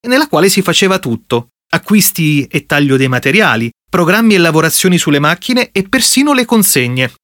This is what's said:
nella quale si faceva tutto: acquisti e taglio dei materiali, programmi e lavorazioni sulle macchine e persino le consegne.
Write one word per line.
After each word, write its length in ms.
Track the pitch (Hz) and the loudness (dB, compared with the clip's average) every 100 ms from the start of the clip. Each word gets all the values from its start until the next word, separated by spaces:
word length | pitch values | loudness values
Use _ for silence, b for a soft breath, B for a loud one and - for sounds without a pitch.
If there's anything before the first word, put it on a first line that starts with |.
| 240 | -2
nella 220 | 254 302 | -2 0
quale 180 | 156 190 | 0 0
si 140 | 196 | 0
faceva 360 | 180 165 190 190 | 0 0 0 -2
tutto: 520 | 143 113 _ 117 120 _ _ | -4 -6 _ -6 -6 _ _
acquisti 720 | 165 - 208 - - 156 147 127 | -6 0 0 0 -2 -2 0 -2
e 200 | - - | -6 -2
taglio 300 | 147 143 135 | -2 0 0
dei 140 | 131 | 0
materiali, 600 | 127 135 180 190 113 117 - _ | -2 0 0 0 0 -4 -8 _
programmi 460 | 190 160 208 226 196 | -2 0 2 2 4
e 20 | |
lavorazioni 600 | 170 156 160 - 190 175 | 2 2 0 0 0 0
sulle 220 | - 143 | 0 0
macchine 520 | 147 170 - 247 - | 0 -2 -4 -4 -2
e 100 | 196 190 | -4 -2
persino 420 | 262 226 - 294 | -2 0 0 2
le 140 | 269 240 | 0 2
consegne. 680 | 226 196 143 123 127 131 - | 0 2 0 -2 -2 -4 -6